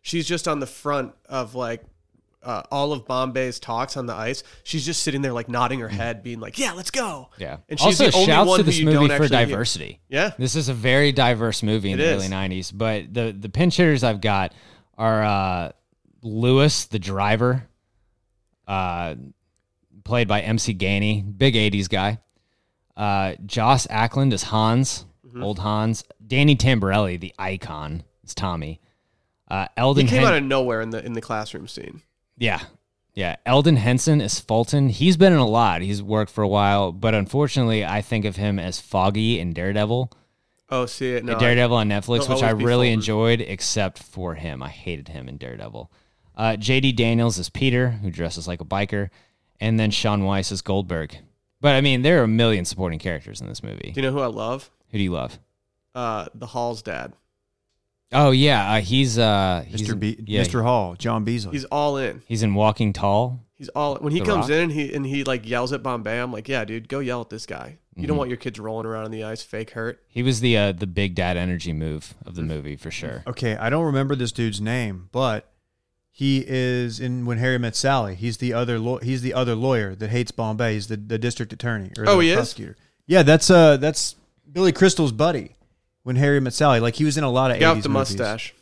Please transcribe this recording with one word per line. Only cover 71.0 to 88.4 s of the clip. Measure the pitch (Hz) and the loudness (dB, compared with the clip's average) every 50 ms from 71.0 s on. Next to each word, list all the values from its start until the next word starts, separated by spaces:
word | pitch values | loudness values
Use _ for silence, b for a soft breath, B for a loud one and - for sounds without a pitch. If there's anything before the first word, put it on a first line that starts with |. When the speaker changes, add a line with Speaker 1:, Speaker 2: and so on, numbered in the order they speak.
| 101 98 87 | -2 0 0
Speaker 2:
dad | 92 90 87 90 87 | 0 0 0 0 0
energy | 90 90 90 87 - 87 | 0 -2 -2 -4 -4 -6
move | 80 76 78 78 76 78 - - - - - | -4 -4 -4 -4 -6 -8 -10 -16 -20 -18 -18
of | - 87 | -14 -8
the | 87 | -8
Speaker 1:
Mm-hmm. | 80 78 | -6 -6
Speaker 2:
movie | 78 76 69 73 73 | -6 -6 -8 -10 -12
for | 69 - 78 | -12 -12 -12
sure. | - - 73 71 62 - - | -12 -10 -10 -10 -12 -10 -10
Speaker 3:
Okay, | 131 123 - 131 113 107 | -10 -8 -4 -4 -4 -4
I | - 110 117 | -2 -2 -2
don't | 135 160 165 | 0 0 0
remember | 156 139 135 135 135 143 | 0 0 0 0 0 -2
this | 127 123 113 | -2 -2 -4
dude's | - - 117 113 104 98 | -2 -2 -2 -2 -2 -4
name, | 104 110 120 127 120 107 95 90 90 92 | -4 -4 -2 -2 -4 -4 -6 -10 -14 -8
but | - 123 135 123 107 - _ _ _ _ _ _ _ _ _ _ _ _ _ _ | -4 -2 -2 -2 -2 -4 _ _ _ _ _ _ _ _ _ _ _ _ _ _
he | _ _ 139 139 135 135 131 | _ _ 0 2 2 0 0
is | - 131 127 127 123 123 123 123 120 113 113 | -2 -2 -2 0 0 -2 -2 -2 -4 -6 -6
in | 131 127 127 127 120 | -6 -6 -4 -4 -4
When | 120 120 113 | -4 -2 0
Harry | 123 131 127 120 | 0 0 0 0
Met | 120 113 107 | -2 -2 -4
Sally. | - - 135 139 131 113 98 95 | -2 0 2 2 2 0 -2 -6
He's | 90 110 120 110 | -6 -6 -6 -6
the | - 123 123 | -4 -4 -2
other | 113 117 123 117 120 113 | -2 -2 -2 -2 -2 -2
law-, | 110 120 127 123 | -2 -4 -4 -4
he's | 117 120 131 127 | -4 -4 -4 -2
the | 120 127 - | -4 -4 -2
other | 127 127 120 117 | -2 0 0 0
lawyer | 110 123 135 131 117 104 98 95 | 0 0 0 2 0 0 -4 -6
that | 95 107 104 | -8 -6 -2
hates | 117 123 120 - | -2 -2 -2 -2
Bombay. | - - 113 110 110 107 120 113 107 | -4 -6 -4 -4 -2 -2 0 0 0
He's | 107 98 | -2 -4
the, | 107 110 | -6 -8
the | 104 104 107 113 110 | -10 -6 -6 -6 -2
district | 117 120 117 - 117 107 | -2 -4 -4 -4 -10 -10
attorney | 107 - - 120 113 107 95 - - 110 | -10 -8 -6 -4 -4 -4 -8 -10 -8 -2
or | 107 - | 2 4
Speaker 1:
Oh, | 202 185 | 6 6
Speaker 3:
the | 170 | 6
Speaker 1:
he | 165 | 4
is? | 180 | 4
Speaker 3:
prosecutor. | 220 - - - - 104 - - _ _ _ _ _ _ | 2 0 -2 -8 -12 -14 -16 -16 _ _ _ _ _ _
Yeah, | - 170 185 | 4 6 6
that's, | 156 139 156 160 - - | 8 8 8 6 8 8
uh, | 185 175 165 156 147 131 | 10 10 10 10 8 6
that's | 135 156 151 - - - - _ _ _ _ _ _ 147 | 2 -2 -2 -2 -6 -6 -8 _ _ _ _ _ _ -10
Billy | 139 175 190 180 | -2 2 2 2
Crystal's | 151 - 190 190 180 - 160 139 | 4 6 4 4 4 4 0 0
buddy. | 110 107 147 170 165 127 - - _ _ _ _ _ _ _ _ _ _ | 2 0 0 0 0 -2 -8 -10 _ _ _ _ _ _ _ _ _ _
When | _ 123 127 | _ -2 0
Harry | 127 143 143 143 139 | 2 4 4 4 2
Met | 135 123 | 2 0
Sally, | - - 151 147 127 117 | 0 2 4 4 4 4
like, | 113 117 113 | 2 0 0
he | - 151 | 0 0
was | 151 135 156 | 0 0 0
in | 151 | 0
a | 131 | 0
lot | 120 127 131 131 | 2 2 2 2
of | 120 | 2
Speaker 1:
The | 98 | 4
guy | 156 160 | 4 4
with | 165 151 | 4 2
Speaker 3:
eighties | |
Speaker 1:
the | 101 - | 0 0
Speaker 3:
movies. | - 135 135 - 98 98 | 0 0 0 -2 -2 -4
Speaker 1:
mustache. | 117 104 107 113 | -4 -4 -4 -6